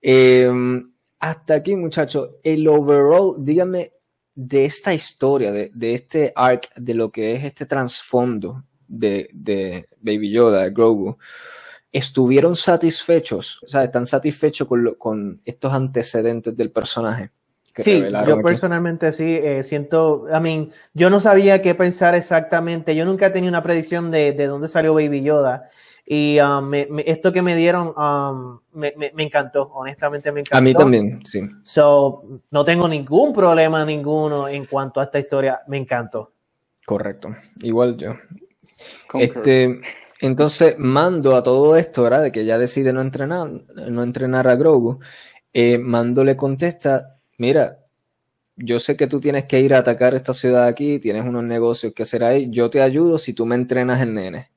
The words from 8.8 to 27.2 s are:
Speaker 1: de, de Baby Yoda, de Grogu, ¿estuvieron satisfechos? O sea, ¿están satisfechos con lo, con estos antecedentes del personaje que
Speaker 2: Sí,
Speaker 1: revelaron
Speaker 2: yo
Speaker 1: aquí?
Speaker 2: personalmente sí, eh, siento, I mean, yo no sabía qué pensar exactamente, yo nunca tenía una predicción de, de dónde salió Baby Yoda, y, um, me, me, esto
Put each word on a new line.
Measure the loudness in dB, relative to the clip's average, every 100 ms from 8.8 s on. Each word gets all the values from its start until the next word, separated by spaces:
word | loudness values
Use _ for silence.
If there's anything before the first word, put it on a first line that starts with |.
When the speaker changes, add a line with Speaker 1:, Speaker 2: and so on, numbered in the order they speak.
| _
Speaker 1:
de, | -4 -2 -2 -8
de | -14 -6 -4 -4 -10 -16 _
Baby | -6 -4 -2
Yoda, | 2 4 4
de | 0
Grogu, | 2 2 2 -2 -8 -16 -20 -20 -20 -20 -20 _
¿estuvieron | -6 -4 0 4 4 4 2
satisfechos? | 0 2 2 -2 0 0 0 -8 -10 -18
O | -4
sea, | -2
¿están | 0 -2 -2
satisfechos | -2 -2 -2 -2 -2 -2
con | 0
lo, | 0 -2
con | -6 -6 -8 -10
estos | -14 -8 -4
antecedentes | -2 -2 -4 -2 -2 -2 -2 -8 -6
del | -4
personaje | -4 -6 -6 -4 -4 -10 _ _ _ _
que | -4
Speaker 2:
Sí, | 0
Speaker 1:
revelaron | 2 0 -2 2
Speaker 2:
yo | 2
Speaker 1:
aquí? |
Speaker 2:
personalmente | 2 0 -2 -2 -4 -2 -4
sí, | -2 -4 -2
eh, | -2 -4
siento, | -4 -8 -2 0 2 0 -2
I | -2
mean, | -2 -4 -6 -12 _
yo | 0 4
no | 4
sabía | 6 6 6 4
qué | 2
pensar | 2 0 2 2
exactamente, | 2 2 -2 0 -4 -2 -6 -2 -2
yo |
nunca | 0 2 0
tenía | 0 -2
una | -2
predicción | 0 -2 -2 -6 -2
de, | 0 0
de | 0 -4
dónde | -4 -4
salió | 0 2
Baby | 2 0 -2
Yoda, | 0 2 2 -2 -10 _ -20 _ -6
y, | -2 2 4
um, | 4 2 -2
me, | -4 -4
me, | -4 -4
esto | 0